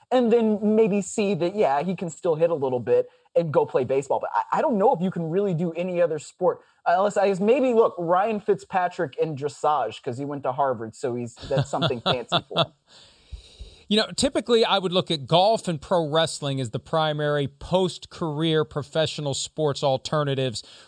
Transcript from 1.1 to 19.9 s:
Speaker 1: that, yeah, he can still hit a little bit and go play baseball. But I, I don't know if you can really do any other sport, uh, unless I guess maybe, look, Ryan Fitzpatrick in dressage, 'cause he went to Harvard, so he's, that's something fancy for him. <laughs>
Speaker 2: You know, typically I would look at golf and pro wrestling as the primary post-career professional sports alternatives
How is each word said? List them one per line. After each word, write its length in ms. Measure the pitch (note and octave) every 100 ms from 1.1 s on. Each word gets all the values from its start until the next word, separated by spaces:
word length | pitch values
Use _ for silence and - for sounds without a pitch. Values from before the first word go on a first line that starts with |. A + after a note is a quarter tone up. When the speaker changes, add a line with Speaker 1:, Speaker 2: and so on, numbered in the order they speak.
| - G3+ F#3
Speaker 1:
that, 200 | F3 G3+
yeah, 280 | E3 C#3+
he 120 | E3+ F#3
can 140 | F3
still 260 | - F3+ D#3
hit 140 | E3
a 60 | E3
little 240 | C3 B2+
bit 280 | A#2 B2 - _ _ F3
and 180 | E3+
go 120 | E3 D3
play 180 | D#3
baseball. 360 | B2 C3+ C#3 A#2
But 120 | G#2
I, 240 | - - F3
I 40 |
don't 160 | D4+ A3
know 160 | G#3+
if 80 | D#3+
you 100 | F#3
can 180 | F3 D#3+
really 240 | F3 G3+
do 180 | E3 F3
any 280 | E3 F#3 F3
other 160 | E3+ D#3
sport, 440 | - - F3+ C#3 _ _ -
uh, 100 | F3
unless 200 | G#3 G3+
I 100 | G3
guess 120 | F#3+
maybe, 340 | G3+ C4+ C4
look, 200 | A3+ A3 -
Ryan 400 | E3 F3+ G#3+ G#3+
Fitzpatrick 760 | - G3 - F#3+ F3+ F3+ D#3+ -
in 180 | D#3+ C#3
dressage, 640 | C#3+ C3+ D3 D3+ A2+ A2
'cause 160 | - B2
he 80 | C#3+
went 160 | C#3+
to 80 | C3+
Harvard, 440 | C3 C#3 A#2 A2+ -
so 180 | C3+
he's, 220 | A#2+ A#2+ -
that's 340 | - C#3 C#3
something 320 | D3+ E3 C3
fancy 420 | - C3 A#2 F3 -
for 120 | F#3
him. 40 | D#3+
<laughs> 60 | _ _ - - _ - - - - - - -
Speaker 2:
You 100 | G#3
know, 100 | G3 F3+
typically 480 | C#4 - A#3 A#3
I 160 | G#3+ G3
would 140 | F#3
look 180 | F3+ -
at 160 | D#3+ B2+
golf 400 | E3 G3 A3+ -
and 140 | D#3+
pro 260 | - F3+ D#3
wrestling 540 | D#3 D#3+ - C#3+ C3+
as 80 | B2
the 100 | A#2+
primary 720 | - E3 D#3 D3+ D3 D3 C#3
post-career 1120 | - - F3+ F#3 - - - E3 D3 E3 D#3
professional 680 | D3+ D3+ C3+ E3 D#3 - D3
sports 500 | C3 - - D3+ C3+
alternatives 800 | C#3+